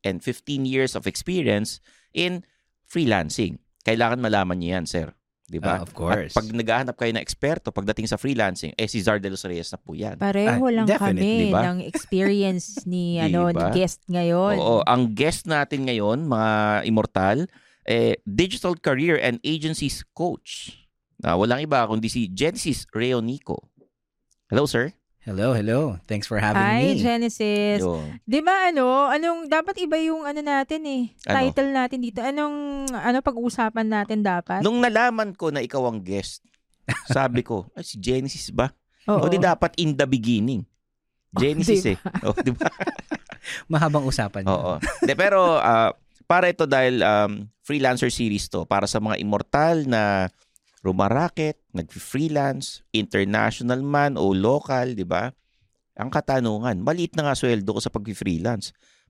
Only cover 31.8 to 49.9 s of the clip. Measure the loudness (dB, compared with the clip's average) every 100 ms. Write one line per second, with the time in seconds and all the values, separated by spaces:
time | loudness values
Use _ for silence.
31.8 | -2 -2 -6 -4 -4 -2 -4 -4 -6 -6
32.8 | -6 -4 0 0 0 -2 -2 -2 -2 -2
33.8 | -2 0 0 0 0 0 -2 0 2 4
34.8 | 4 4 2 2 -2 -2 -2 -2 -2 0
35.8 | 0 -2 -4 -4 -4 -10 _ _ _ _
36.8 | -6 -6 -2 0 2 0 -2 -4 -8 -12
37.8 | -14 -8 -2 -2 -2 -8 -6 -2 -2 -4
38.8 | _ _ 0 2 4 4 2 2 0 0
39.8 | 0 0 2 2 2 2 2 0 -4 _
40.8 | _ _ _ _ _ 0 0 2 4 4
41.8 | 4 0 -2 -2 0 0 0 0 0 -2
42.8 | -4 -6 -8 -12 -12 -18 -14 -12 -2 0
43.8 | 2 2 0 0 -2 -2 0 0 0 -4
44.8 | -4 -2 0 2 4 6 6 4 4 4
45.8 | 4 0 _ _ 0 2 2 0 2 4
46.8 | 4 4 4 4 2 -2 -10 _ -6 0
47.8 | 0 2 0 0 -2 -2 -4 -6 -2 0
48.8 | 0 -2 -2 -2 -2 -2 0 2 4 2
49.8 | 2